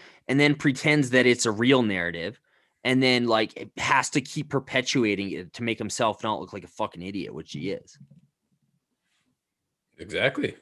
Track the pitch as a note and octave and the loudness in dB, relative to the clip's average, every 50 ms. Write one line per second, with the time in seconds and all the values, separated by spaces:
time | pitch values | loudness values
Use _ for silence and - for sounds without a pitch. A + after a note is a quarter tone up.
0 | - - - _ _ - C3 C#3+ D3 D3 C#3+ C#3+ - D3 B2 - - D3+ D3+ D3+ | -20 -20 -20 _ _ 0 4 4 4 4 4 2 2 0 0 2 2 2 2 2
1 | C3+ A#2+ B2 B2+ A#2+ B2 A#2+ B2 - A2+ G#2 G#2 A#2+ B2+ C3+ B2+ A#2 G#2+ F#2+ F2+ | 2 4 4 6 6 6 4 4 2 0 0 2 4 4 4 4 4 2 0 -2
2 | F2 F2 E2 E2+ E2 G2+ C3 _ _ _ _ _ _ _ _ _ - B2 C3 C3 | -4 -4 -6 -6 -8 -8 -10 _ _ _ _ _ _ _ _ _ -2 0 2 4
3 | C3 B2+ B2 B2 A#2+ A#2 A2 A2 A2 - - G2 G2+ - - - - - D3 C3 | 4 4 2 2 2 2 2 2 0 0 -4 -12 -16 -14 -8 -4 0 2 2 2
4 | B2 - - C#3+ B2+ - - D3+ C#3+ - C#3+ C3+ - - - C3 B2 - - C3 | 2 0 -2 -2 -4 -4 -8 -10 -8 -4 -4 -6 -4 -2 -2 -2 0 0 0 2
5 | A2+ G#2 G2+ F#2+ G2 G2 D2 E2 F#2 D#2+ - - A#2+ A#2 A2 - A2 G2 - - | 2 2 0 -2 -4 -6 -8 -10 -10 -12 -10 -6 -4 -4 -4 -4 -6 -6 -4 -2
6 | A#2+ A2 G2 - - A2 G#2+ C#2+ - F2+ G#2 G2 - - - - G#2+ G2+ - E2+ | -2 -2 -2 -2 -4 -4 -4 -4 -8 -10 -14 -14 -16 -12 -8 -8 -8 -8 -8 -10
7 | F2+ G2 G#2 G2 C#2+ - - D#2 - - - - E2 G2 F#2 - - - - - | -12 -8 -8 -8 -8 -8 -10 -14 -14 -12 -12 -8 -6 -6 -8 -8 -10 -16 -20 -20
8 | - - - - _ _ _ _ _ _ _ _ _ _ _ _ _ _ _ _ | -20 -20 -20 -20 _ _ _ _ _ _ _ _ _ _ _ _ _ _ _ _
9 | _ _ _ _ _ _ _ _ _ _ _ _ _ _ _ _ _ _ _ - | _ _ _ _ _ _ _ _ _ _ _ _ _ _ _ _ _ _ _ -18
10 | E2 F#2 D#2 F2 A2 C#3 - D4 C4+ - - - | -12 -8 -4 -2 -2 0 -2 -2 -6 -6 -6 -8